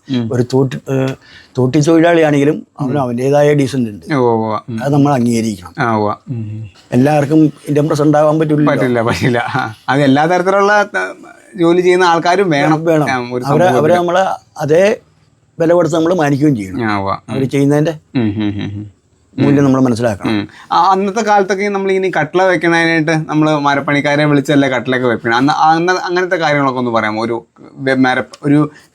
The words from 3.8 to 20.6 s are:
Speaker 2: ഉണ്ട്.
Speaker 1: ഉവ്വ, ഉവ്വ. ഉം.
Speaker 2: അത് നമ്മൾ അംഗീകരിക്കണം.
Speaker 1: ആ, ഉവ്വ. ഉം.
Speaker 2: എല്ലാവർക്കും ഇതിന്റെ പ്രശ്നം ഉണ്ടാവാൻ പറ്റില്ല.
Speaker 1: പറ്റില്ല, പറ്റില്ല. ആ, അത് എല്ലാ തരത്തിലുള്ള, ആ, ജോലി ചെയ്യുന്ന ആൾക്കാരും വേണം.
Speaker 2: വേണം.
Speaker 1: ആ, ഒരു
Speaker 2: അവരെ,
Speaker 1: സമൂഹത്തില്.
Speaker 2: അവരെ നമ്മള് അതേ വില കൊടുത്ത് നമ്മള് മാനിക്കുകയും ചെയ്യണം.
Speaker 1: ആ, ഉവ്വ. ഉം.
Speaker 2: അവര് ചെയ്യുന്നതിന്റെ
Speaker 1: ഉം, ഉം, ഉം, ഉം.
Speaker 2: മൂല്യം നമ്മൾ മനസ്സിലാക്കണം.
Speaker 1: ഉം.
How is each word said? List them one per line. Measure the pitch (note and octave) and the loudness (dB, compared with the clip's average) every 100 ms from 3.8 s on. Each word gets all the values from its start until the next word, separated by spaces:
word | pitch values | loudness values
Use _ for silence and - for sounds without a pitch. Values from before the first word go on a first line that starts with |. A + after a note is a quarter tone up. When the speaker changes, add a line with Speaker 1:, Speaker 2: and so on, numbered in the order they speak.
| A#2 | -4
Speaker 2:
ഉണ്ട്. | G#2 - | -6 -4
Speaker 1:
ഉവ്വ, | D3 B2 | 0 2
ഉവ്വ. | A2+ A2 G#2+ - | 0 -2 -6 -8
ഉം. | A2+ | -6
Speaker 2:
അത് | C3 | -2
നമ്മൾ | C#3+ C#3+ | 2 2
അംഗീകരിക്കണം. | C#3 A#2+ A#2 A2+ G2 F2+ - | 2 0 0 -2 -6 -10 -6
Speaker 1:
ആ, | B2 A2 | -2 0
ഉവ്വ. | G#2 - - | -2 -4 -8
ഉം. | A#2+ G#2+ G#2+ G#2+ - _ | -10 -8 -12 -14 -18 _
Speaker 2:
എല്ലാവർക്കും | B2 C3+ D3+ C#3 D#3 | 0 2 2 2 2
ഇതിന്റെ | D3+ - - D3 | 2 0 -4 -2
പ്രശ്നം | D3+ D3+ D3 | 0 0 2
ഉണ്ടാവാൻ | D3 D3+ D#3 | 2 2 2
പറ്റില്ല. | D#3 D3+ D3+ | 0 0 0
Speaker 1:
പറ്റില്ല, | C#3 C3+ A#2+ | 0 0 0
പറ്റില്ല. | A2+ A2+ B2+ A#2+ A#2+ | -2 -2 -2 -2 -2
ആ, | B2+ A#2+ A2 - | -4 -6 -8 -4
അത് | C3+ | 0
എല്ലാ | C#3+ C3+ D#3+ | 2 2 2
തരത്തിലുള്ള, | F3+ F3+ G3 G3 | 0 0 2 2
ആ, | G#3 G3+ F#3+ F#3 - - - - G#3 | 2 0 -4 -8 -10 -20 -20 -18 -2
ജോലി | E3+ F3 | 2 2
ചെയ്യുന്ന | F3+ F3+ | 4 2
ആൾക്കാരും | F3+ E3 E3+ F#3 G3 | 2 2 2 0 2
വേണം. | D3 D3 D#3 | 2 2 0
Speaker 2:
വേണം. | E3 D#3+ C#3 | 2 0 0
Speaker 1:
ആ, | B2+ | -2
ഒരു | |
Speaker 2:
അവരെ, | A#2+ B2 | -4 -6
Speaker 1:
സമൂഹത്തില്. | B2 C#3+ F3+ B2+ | -2 2 2 2
Speaker 2:
അവരെ | D3+ F3 | 2 2
നമ്മള് | F3 F3 F#3+ - - - | 2 0 0 -4 -12 -8
അതേ | D3+ D#3 G3 - - _ _ _ _ - | 0 2 2 0 -8 _ _ _ _ -4
വില | E3 | 0
കൊടുത്ത് | F3 D#3+ E3 | 2 2 0
നമ്മള് | E3 | 0
മാനിക്കുകയും | F#3 D3 C#3 D3+ B2+ | 0 0 2 0 0
ചെയ്യണം. | G2 F2+ A2 | -4 -6 -4
Speaker 1:
ആ, | G#2 | -2
ഉവ്വ. | G2 | -4
ഉം. | - - | -6 -6
Speaker 2:
അവര് | C3+ | -6
ചെയ്യുന്നതിന്റെ | C3+ C#3+ C#3 D3 D#3 D#3 - | -2 0 2 2 0 -4 -8
Speaker 1:
ഉം, | C#3 | -4
ഉം, | A2 G2+ G#2 | -2 -2 -4
ഉം, | G2+ G2+ | -4 -8
ഉം. | G2+ G#2 - _ _ _ - | -10 -14 -18 _ _ _ -2
Speaker 2:
മൂല്യം | C#3 C#3+ | 2 2
നമ്മൾ | C#3+ C3 | 2 2
മനസ്സിലാക്കണം. | C3 A2+ A#2+ G2 A#2 | 0 0 -2 -4 -4
Speaker 1:
ഉം. | G#2+ F2+ - | -4 -4 -12